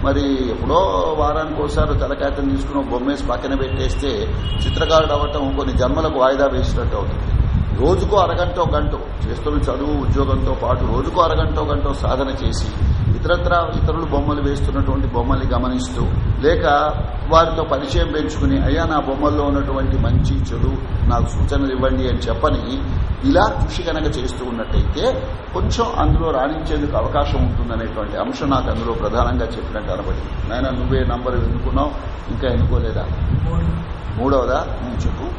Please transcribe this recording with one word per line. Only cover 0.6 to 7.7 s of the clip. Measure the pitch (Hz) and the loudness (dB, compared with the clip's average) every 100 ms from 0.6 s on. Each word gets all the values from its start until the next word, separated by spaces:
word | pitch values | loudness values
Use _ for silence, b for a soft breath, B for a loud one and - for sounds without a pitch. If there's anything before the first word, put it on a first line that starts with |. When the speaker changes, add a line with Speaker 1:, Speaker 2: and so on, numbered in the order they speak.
| 120 156 190 185 170 156 | 0 2 2 0 0 0
Speaker 1:
వారానికి | 147 147 156 147 | 0 0 -2 -4
ఒకసారి | 147 156 151 135 | -2 0 2 2
తెల్లకాయతం | 131 139 139 139 139 | 0 -2 -2 -2 0
తీసుకుని | 139 - 143 | 0 -2 -4
ఒక | 123 | -2
బొమ్మ | 120 131 | -2 -2
వేసి | 139 - | -2 -2
పక్కన | 123 131 | -2 -2
పెట్టేస్తే | 135 131 131 131 - 139 110 113 - - - - | -2 -2 0 0 0 -2 -2 -2 -2 -2 -2 0
చిత్రకారుడు | - 160 160 156 | 0 4 4 4
అవ్వటం | 143 147 147 135 143 | 0 0 -2 -2 -2
కొన్ని | 135 | 0
జన్మలకు | 127 127 147 156 139 | 0 2 2 0 2
వాయిదా | 127 135 139 | 2 4 2
వేసినట్టు | 127 123 127 117 110 | 2 0 0 0 -2
అవుతుంది. | 92 - - - - - - | -2 -2 0 2 2 2 0